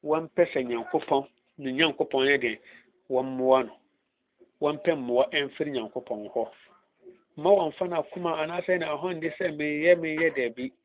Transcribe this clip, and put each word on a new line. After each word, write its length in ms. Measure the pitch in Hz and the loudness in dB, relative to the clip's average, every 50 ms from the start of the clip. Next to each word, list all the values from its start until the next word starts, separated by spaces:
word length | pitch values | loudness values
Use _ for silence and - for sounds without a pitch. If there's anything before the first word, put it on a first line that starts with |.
| - | 0
Wɔmpɛ 420 | 147 151 160 165 160 _ - 175 - - | 0 -2 0 -2 -4 _ 2 2 2 2
sɛ 100 | 143 131 | -4 -2
Nyankopɔn, 600 | 123 120 117 113 - - 156 156 - 151 139 - - _ _ _ _ _ - | -2 -4 -4 -4 -2 -2 -2 0 2 0 0 0 -2 _ _ _ _ _ -8
ne 140 | 143 131 131 | -8 -6 0
Nyankopɔn 540 | 135 160 156 160 - 170 151 - 135 131 139 | 0 0 0 2 -2 -4 -2 0 0 2 4
yɛ 120 | 143 139 | 2 2
den, 180 | 123 117 107 104 _ - - - _ _ _ _ _ _ | 2 -2 -6 -6 _ -20 -20 -20 _ _ _ _ _ _
wɔmmoa 560 | 131 127 131 135 131 127 127 131 131 131 175 | -2 -2 -2 -2 -4 -2 4 6 6 4 4
no. 60 | 107 - _ _ _ _ _ _ _ _ _ _ _ _ _ - _ _ _ 147 | 0 -8 _ _ _ _ _ _ _ _ _ _ _ _ _ -20 _ _ _ -2
Wɔmpɛ 320 | 147 151 143 - 170 165 | -2 -2 0 0 0 0
mmoa 360 | 147 127 120 120 123 135 123 - | 0 0 0 2 2 2 2 2
ɛmfiri 380 | 151 143 135 - - 156 147 139 | -2 -2 -2 -4 -6 -6 -4 -4
Nyankopɔn 580 | 127 110 107 - 127 123 - 120 107 104 101 | -6 -6 -6 -8 -10 -8 -8 -10 -10 -10 -6
hɔ. 180 | - - 113 - - - - _ _ _ _ _ _ _ _ - - _ _ _ _ | -4 -4 -4 -4 -8 -20 -20 _ _ _ _ _ _ _ _ -20 -20 _ _ _ _
Mma 140 | - 151 180 | -2 4 6
wɔmfa 380 | 202 196 175 156 - - 185 180 | 6 6 4 0 -2 -4 -4 -2
no 120 | 175 165 - | -2 -4 -4
akoma 340 | - - 185 180 170 165 160 | -4 -8 -6 -4 -4 -2 -2
anaasɛ 400 | 156 156 170 180 175 - 185 180 | -4 -4 -4 -6 -2 0 0 0
ne 80 | 170 | 0
ahonde 460 | 156 151 143 160 185 180 160 156 165 151 | -4 -6 -4 -4 -6 -6 -4 -6 -6 -6
sɛ 140 | - 185 180 151 147 | -4 -4 -4 -4 -2
meyɛ, 380 | 151 151 147 147 151 170 180 170 | -4 -4 -2 0 6 6 6 6
meyɛ, 320 | 165 160 156 156 165 160 156 | 4 -4 -2 2 0 0 2
daabi. 360 | 139 127 120 113 123 127 131 _ _ _ | 0 -4 -4 -4 -6 -10 -10 _ _ _